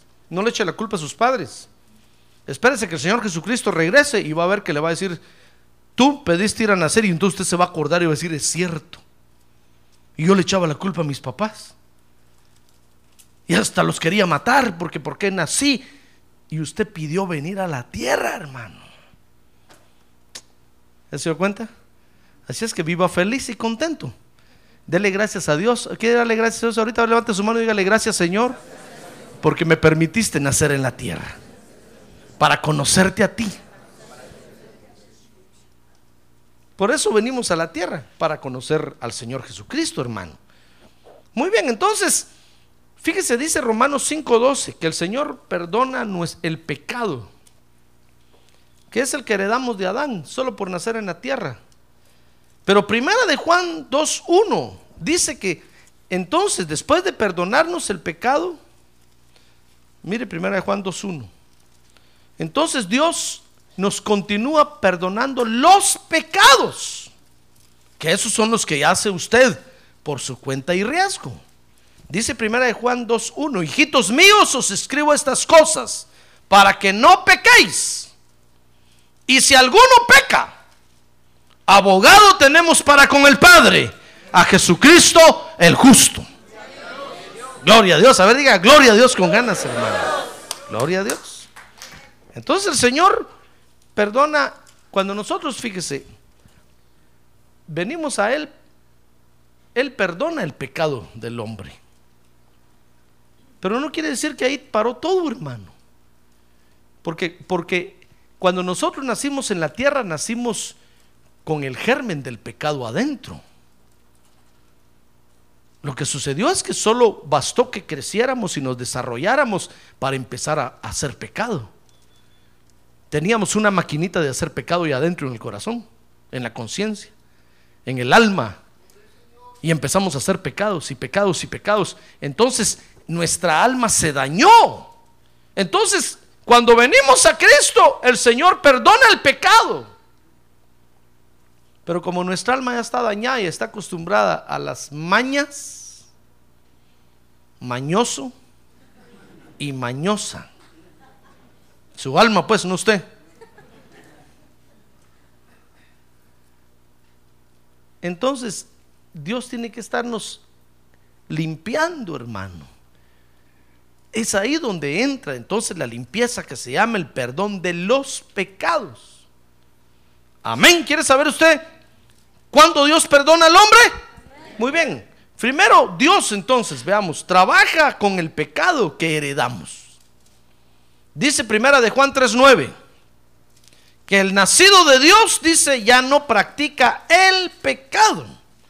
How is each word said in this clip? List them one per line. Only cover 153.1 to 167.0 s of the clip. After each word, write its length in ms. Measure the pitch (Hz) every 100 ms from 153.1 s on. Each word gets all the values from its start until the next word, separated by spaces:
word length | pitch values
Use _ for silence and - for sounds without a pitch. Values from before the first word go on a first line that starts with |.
| _ _ _ - _ - _ _ - - _ _ _ _ _ _ _ _ _ _ _ _ _ _ _ _ _ _ _ _ _ _ _ _ _ _ _ _ _ _ _ _ _ _ _ _ _ _ _
Entonces, 640 | 175 175 262 269 240 - - _ _ _ _
Dios 340 | 160 147 247 233
tiene 240 | 240 233
que 80 | -
estarnos 600 | 208 240 240 226 - - _ _ _ _ _ _ _ _ -
limpiando, 840 | 156 160 156 214 285 330 320 185 143
hermano. 520 | 120 101 95 87 69 _ _ _ _ _ _ _ _ _ _ _ _ _ _
Es 220 | 220 220 202
ahí 200 | 226 311
donde 460 | 269 175 143 165
entra 340 | 277 269 - 127
entonces 420 | 113 208 - 180
la 80 | 123
limpieza 580 | 117 127 214 240 208
que 120 | - 127
se 160 | 123
llama 260 | 147 226
el 100 | 214